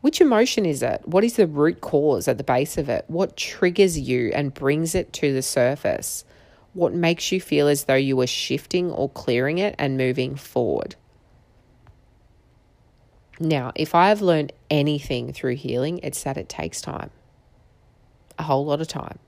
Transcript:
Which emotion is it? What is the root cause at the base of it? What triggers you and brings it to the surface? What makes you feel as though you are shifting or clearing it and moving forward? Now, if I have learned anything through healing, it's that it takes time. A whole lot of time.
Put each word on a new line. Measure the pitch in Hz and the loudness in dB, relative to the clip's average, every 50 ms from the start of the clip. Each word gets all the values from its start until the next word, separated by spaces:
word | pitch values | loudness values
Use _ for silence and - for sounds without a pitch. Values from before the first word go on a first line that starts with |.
Which | - 277 311 - | 2 0 4 6
emotion | 359 294 240 214 233 262 - - 208 | 6 6 6 4 4 4 2 0 0
is | 170 147 131 | 0 0 0
it? | - 117 - - - | -2 -2 -2 -4 -6
What | - 160 190 214 | 0 2 2 2
is | 240 233 | 4 4
the | - 208 | 2 2
root | 165 147 143 147 160 170 - | 2 4 2 2 2 2 0
cause | - - - 147 147 151 135 95 - | -8 0 0 2 4 4 2 2 2
at | - 127 | -2 -2
the | 110 139 | -2 0
base | - 127 127 147 - - | 0 0 0 0 -2 -4
of | - 147 139 | -6 -4 -2
it? | 117 - - | -2 -4 -4
What | - 160 170 196 190 - | -4 -2 -2 -2 -2 -4
triggers | - - - - - - 180 175 196 202 190 165 156 | -8 -10 -10 -2 0 0 0 4 4 4 4 4 -2
you | 135 127 127 123 120 107 - | -2 -2 0 0 0 0 0
and | 139 143 139 135 | -2 -2 -2 -4
brings | - 143 135 147 156 165 160 - | -2 0 0 2 2 0 -2 -2
it | 185 - - - | -4 -4 -4 -6
to | - - 147 135 | -2 -2 0 0
the | 131 | 0
surface? | 127 - - 135 123 123 139 139 - - - - - - - - - _ - - _ _ - _ _ _ _ | -2 -2 2 2 2 2 2 0 -2 -4 -4 -2 -4 -8 -10 -10 -12 _ -20 -20 _ _ -20 _ _ _ _
What | 185 175 151 - | 0 0 0 2
makes | 175 170 165 170 - - - | 2 2 2 0 0 -2 -2
you | 185 190 | -2 -4
feel | 180 - 156 143 143 | -2 0 2 2 4
as | 147 147 143 - | 4 2 2 2
though | - 135 | 2 2
you | 135 139 135 135 127 | 2 2 2 2 0
are | 127 | 0
shifting | 127 - - - - 131 143 - - - 180 180 175 | 0 -2 -4 -4 -4 -4 -4 -4 -2 -2 -2 0 -2
or | - - 139 139 | -2 -2 -4 -4
clearing | _ - - - 123 120 127 143 160 | _ -6 -2 0 0 2 2 0 0
it | 175 196 208 - | 0 -2 -2 -2
and | - 147 139 135 | -2 -2 -2 0
moving | 131 131 127 127 131 127 135 139 | 0 0 0 0 0 -2 -4 -4
forward? | 143 - - - 127 120 104 71 55 50 - - _ _ _ _ _ _ _ _ _ _ _ _ _ _ _ _ _ _ - - _ _ _ _ _ _ _ _ _ _ _ _ _ _ _ _ _ _ _ _ _ _ _ _ _ _ _ - - | -10 -12 -4 -2 -2 0 0 0 -2 -4 -6 -10 _ _ _ _ _ _ _ _ _ _ _ _ _ _ _ _ _ _ -20 -20 _ _ _ _ _ _ _ _ _ _ _ _ _ _ _ _ _ _ _ _ _ _ _ _ _ _ _ -10 -4
Now, | 165 160 160 139 123 123 - | 0 0 0 0 0 -4 -4
if | - 156 - - | -4 -4 2 4
I | 170 175 196 | 4 6 6
have | 214 208 | 4 4
learned | 208 180 170 156 147 143 - _ _ _ | 4 2 4 4 2 -2 -8 _ _ _
anything | 151 147 143 151 151 143 - - 143 120 120 127 139 | 0 2 2 2 0 -2 -4 -4 -6 -4 -4 -8 -10
through | - - 131 123 | -6 -4 -4 -4
healing, | 139 - 120 117 123 135 151 175 175 - | -4 -4 -4 -2 -2 -2 -2 -4 -6 -8
it's | 147 139 - - | -8 -10 -8 -8
that | 147 135 | -6 -6
it | - - | -8 -10
takes | - - - - - - - | -10 -10 -8 -8 -8 -8 -10
time. | - - - - - - _ _ _ _ _ _ _ _ _ _ _ _ _ _ _ _ _ _ _ _ _ _ _ _ - | -10 -10 -10 -10 -12 -14 _ _ _ _ _ _ _ _ _ _ _ _ _ _ _ _ _ _ _ _ _ _ _ _ -12
A | - 156 | -10 -2
whole | 151 139 135 143 | 0 0 0 2
lot | 151 143 151 | 0 -2 -2
of | 160 | -2
time. | - - - - - - - _ | -6 -6 -10 -10 -10 -14 -16 _